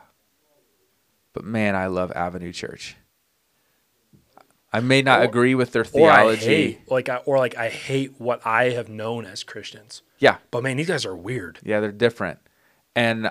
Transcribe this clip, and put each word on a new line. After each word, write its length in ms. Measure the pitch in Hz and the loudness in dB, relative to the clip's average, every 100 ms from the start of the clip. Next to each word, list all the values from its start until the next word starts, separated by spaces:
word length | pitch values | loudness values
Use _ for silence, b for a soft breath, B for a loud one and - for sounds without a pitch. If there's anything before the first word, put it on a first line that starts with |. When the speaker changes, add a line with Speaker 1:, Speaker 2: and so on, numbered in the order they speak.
| B _ _ _ _ _ _ _ _ _ _ _ _ | B _ _ _ _ _ _ _ _ _ _ _ _
Speaker 1:
But 100 | - | -12
man, 300 | 95 113 104 | -8 -4 -2
I 120 | 98 95 | -2 -2
love 260 | 92 90 | -4 -4
Avenue 380 | - 87 90 87 | -4 -6 -6 -12
Church. 440 | 90 - - - - _ _ _ _ _ _ _ _ _ _ _ _ _ _ _ _ _ | -12 -12 -12 -18 -20 _ _ _ _ _ _ _ _ _ _ _ _ _ _ _ _ _
I 80 | 117 | -2
may 220 | 123 135 | 2 2
not 180 | 135 120 | 4 4
Speaker 2:
Or, 40 | |
Speaker 1:
agree 300 | 120 120 123 | 4 4 2
with 180 | 131 123 | 2 0
their 100 | 120 110 | -2 0
Speaker 2:
or 180 | 139 160 | 4 8
I 120 | 143 110 110 | 8 6 4
Speaker 1:
theology." 100 | 113 | 2
Speaker 2:
hate, 440 | 156 - - - | 2 0 -4 -4
like, 180 | 131 127 | -4 -2
I, 80 | 123 | -6
or, 140 | 135 135 | 0 0
like, 180 | 127 120 | 0 -2
I 120 | 113 | -8
hate 460 | - - 135 135 - | -8 -4 -4 -4 -6
what 280 | 117 120 113 | -4 -4 0
I 240 | 113 127 | 2 2
have 180 | 120 107 | 0 -6
known 360 | 107 110 117 | -8 -8 -8
as 180 | 104 98 | -10 -14
Christians. 600 | - 110 101 - - - _ - | -14 -14 -16 -18 -20 -20 _ 2
Speaker 1:
Yeah. 180 | 135 101 - | 4 4 -2
Speaker 2:
But 120 | 120 | -6
man, 140 | 131 131 | -4 -4
these 120 | 160 | -4
guys 160 | 160 113 | -4 -6
are 100 | 90 | -8
weird. 420 | 92 123 87 80 | -8 -8 -10 -14
Speaker 1:
Yeah, 180 | 107 107 | -4 -2
they're 100 | 104 | -2
different. 460 | 101 117 - 95 - _ _ _ _ _ | 0 -2 0 -8 -8 _ _ _ _ _
And 360 | - 117 113 110 | -2 -2 -2 -4